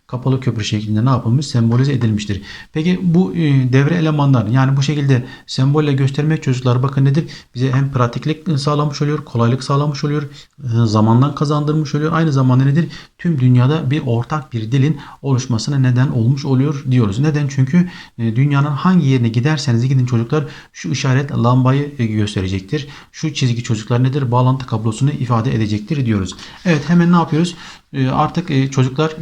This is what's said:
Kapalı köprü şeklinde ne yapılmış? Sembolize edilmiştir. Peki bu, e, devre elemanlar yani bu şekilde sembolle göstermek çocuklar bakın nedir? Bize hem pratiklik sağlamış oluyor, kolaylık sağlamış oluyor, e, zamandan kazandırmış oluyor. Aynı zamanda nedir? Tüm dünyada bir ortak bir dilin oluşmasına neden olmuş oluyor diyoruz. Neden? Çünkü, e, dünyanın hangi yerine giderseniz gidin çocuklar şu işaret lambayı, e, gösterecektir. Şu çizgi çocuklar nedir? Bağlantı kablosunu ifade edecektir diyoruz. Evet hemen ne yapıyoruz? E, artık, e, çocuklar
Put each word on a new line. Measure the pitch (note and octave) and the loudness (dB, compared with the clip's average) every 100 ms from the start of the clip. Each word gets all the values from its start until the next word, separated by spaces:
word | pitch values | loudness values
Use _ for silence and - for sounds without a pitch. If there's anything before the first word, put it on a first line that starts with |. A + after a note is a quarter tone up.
| _ | _
Kapalı | B2 C3 C3+ | -6 -2 -2
köprü | B2+ G#2+ | -2 -4
şeklinde | G2+ G#2+ G#2+ G#2+ | -4 -4 -2 0
ne | B2 | 2
yapılmış? | B2 A2+ C3 C#3+ | 0 2 0 0
Sembolize | B2+ A2+ A#2+ C#3 | 0 2 2 2
edilmiştir. | C3 A2+ G#2 - F#2+ - - - | 0 0 0 -2 -8 -8 -18 -10
Peki | D#3 E3+ F3+ | -4 -2 0
bu, | F3+ E3 F#3+ | 2 2 2
e, | E3+ D#3 C3+ B2+ | 0 2 2 2
devre | C3 C#3+ | 2 2
elemanlar | F3 D#3+ D3+ C#3+ C3 G2+ | 0 0 2 2 2 2
yani | B2+ C3 C#3 | 2 2 2
bu | |
şekilde | C#3 D3 C#3 B2 B2+ - - | 0 0 2 2 0 -12 -8
sembolle | - C3 D3 D3 | -2 2 2 2
göstermek | C3+ C3+ C#3+ D3+ D#3 | 0 0 0 -2 0
çocuklar | C3+ B2+ B2+ B2 | 0 0 0 0
bakın | C3+ C#3 | 0 2
nedir? | C3+ C#3+ - - - | 2 2 -2 -10 -14
Bize | B2 C3 | -4 0
hem | C3 C3+ | 0 0
pratiklik | C3 A#2+ A#2+ D3+ D#3 - C#3+ | 0 -2 -2 -6 -4 -4 -2
sağlamış | D3+ D3 D3+ C#3 | 0 0 -2 -2
oluyor, | D3 D3 | -4 -4
kolaylık | D3 A#2 A#2 B2 | -4 0 0 0
sağlamış | - C#3 D3 C#3+ | 0 0 0 -2
oluyor, | D3 D3 | -4 -4
e, | C#3+ - - - B2+ A#2 A#2 | -6 -12 -20 -12 -2 0 2
zamandan | G#2+ G#2+ A#2+ C#3+ | 4 4 4 2
kazandırmış | - D3 D3+ D3 D#3 D3 | 0 -2 0 0 -2 -2
oluyor. | D3 D#3 | -2 0
Aynı | D#3+ D#3+ | 0 2
zamanda | C3+ B2+ B2+ | 2 4 4
nedir? | C#3 D3 E3+ - - - | 4 2 -2 -6 -20 -6
Tüm | F3 D3+ | -4 2
dünyada | B2+ B2 B2+ D#3+ C#3 | 4 4 4 0 0
bir | D3+ C3 | -2 0
ortak | A#2 A#2+ D#3 C3+ | -2 -2 -6 -6
bir | A#2 A2 | -8 -2
dilin | C3+ C#3+ D3+ - - | 0 0 -2 -10 -10
oluşmasına | C#3 B2+ - A2 - C#3 | -2 -2 0 -4 -2 0
neden | B2+ B2 C3 | 2 2 2
olmuş | B2 A2+ C#3 | 2 0 0
oluyor | D3 C3 C#3+ C#3+ C3+ | 0 2 0 -2 0
diyoruz. | B2+ G#2 G2+ | 2 2 0
Neden? | D3+ D3 C#3+ | 0 0 -2
Çünkü, | - C3 F3 F3+ - - - | 0 2 2 0 -4 -16 -6
e, | A2+ A2 | -2 2
dünyanın | C#3+ C#3+ D3 | 2 2 0
hangi | C#3 F3 F#3 C3+ | 0 2 2 4
yerine | C3 A#2 | 2 2
giderseniz | A2 C#3 D3+ C3 A#2 C3 | 0 0 0 0 0 2
gidin | C3+ B2 | 0 2
çocuklar | A#2+ A#2 D3+ C#3 - - | 0 0 -2 -4 -10 -20
şu | - F3 | -12 -6
işaret | C3 C3+ B2+ C3+ | -2 0 0 0
lambayı, | B2 A#2 B2+ B2+ C#3 D3 C#3+ | 0 2 4 4 2 -2 -4
e, | A2+ | -2
gösterecektir. | G#2+ G#2 G#2 F#2 G2 F#2+ D3+ C#3 - - | 0 -2 -2 -2 -4 -4 -6 -6 -16 -20
Şu | - D#3+ | -8 -8
çizgi | - C3 A#2+ | -2 -2 -2
çocuklar | - G#2+ - B2 | -4 -4 -2 0
nedir? | C3 C#3+ C3 | 2 0 0
Bağlantı | B2 B2+ C3 C3 | 2 2 0 -4
kablosunu | G#2+ A2+ G#2+ C3+ | -4 -4 -2 -2
ifade | D3 B2 A#2 A#2+ | -2 -2 -2 0
edecektir | B2 G#2+ G#2 - D3 A#2+ | -2 -2 -4 -4 -4 0
diyoruz. | G2+ F#2 - - - | -2 -4 -8 -18 -6
Evet | F#3 D3+ - | -2 0 2
hemen | F3 E3+ | 4 4
ne | F3 | 4
yapıyoruz? | D#3+ D3+ F3 - - - _ | 2 0 -2 -6 -18 -20 _
E, | C#3 C3 | -4 0
artık, | C3 D3+ - E3+ | 0 0 -2 -2
e, | C3+ C3+ | 0 0
çocuklar | C3 B2+ C3 D#3 D#3 | 0 0 0 -2 -2